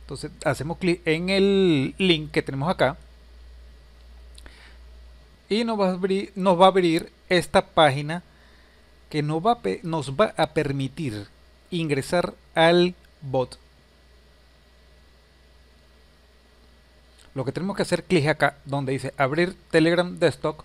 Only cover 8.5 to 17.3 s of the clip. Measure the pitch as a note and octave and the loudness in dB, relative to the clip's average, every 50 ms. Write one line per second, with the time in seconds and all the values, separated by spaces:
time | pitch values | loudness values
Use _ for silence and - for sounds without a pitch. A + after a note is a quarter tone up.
8.5 | - _ - _ _ _ - _ - - - - - D3+ D3 D3 D#3 E3 E3+ A3 | -20 _ -20 _ _ _ -20 _ -20 -20 -18 -6 -4 -4 -2 0 -2 0 0 0
9.5 | A#3+ A#3+ - G3 F#3+ - - E3+ E3 D#3+ C3 C3+ C3+ C#3 G#3+ - - - D#3+ D3+ | 0 0 -2 -4 -4 -4 -6 -6 -6 -6 -6 -6 0 0 0 0 2 -2 -4 0
10.5 | - E3 D3 C#3 C#3 C#3 C3+ B2+ - - E3 C3 G#2 G#2 G2+ - - _ - _ | 0 -2 -2 -2 -4 -4 -6 -8 -8 -8 -8 -6 -8 -8 -12 -16 -20 _ -20 _
11.5 | _ _ _ _ - E3+ E3 D3+ C#3+ C3+ C3+ - F3+ F3 F3 - - - _ _ | _ _ _ _ -6 -4 -2 -2 -2 -2 -2 -2 -2 -2 -2 -4 -8 -14 _ _
12.5 | _ E3 D#3+ E3 F3 F3+ F3 F3+ F3+ - _ _ _ _ D3+ C3+ C3 C3 B2 B2+ | _ 4 4 6 6 4 2 2 -2 -8 _ _ _ _ -10 -4 -2 -2 -4 -4
13.5 | - _ _ _ _ _ _ _ _ _ _ _ _ _ _ _ _ _ _ _ | -8 _ _ _ _ _ _ _ _ _ _ _ _ _ _ _ _ _ _ _
14.5 | _ _ _ _ _ _ _ - - - - _ _ _ _ _ _ _ _ _ | _ _ _ _ _ _ _ -20 -20 -20 -20 _ _ _ _ _ _ _ _ _
15.5 | _ _ _ _ _ _ _ _ _ _ - _ _ _ _ _ _ _ _ _ | _ _ _ _ _ _ _ _ _ _ -20 _ _ _ _ _ _ _ _ _
16.5 | _ _ _ _ _ _ _ _ _ _ _ _ _ - - - | _ _ _ _ _ _ _ _ _ _ _ _ _ -20 -20 -14